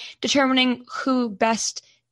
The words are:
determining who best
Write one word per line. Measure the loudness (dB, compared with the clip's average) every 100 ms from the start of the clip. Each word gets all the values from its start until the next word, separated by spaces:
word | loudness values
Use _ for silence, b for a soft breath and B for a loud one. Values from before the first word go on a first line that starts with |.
| B B
determining | -2 2 2 4 2 0 -6 -6
who | 0 0 0
best | 0 0 0 -4 -8 b b _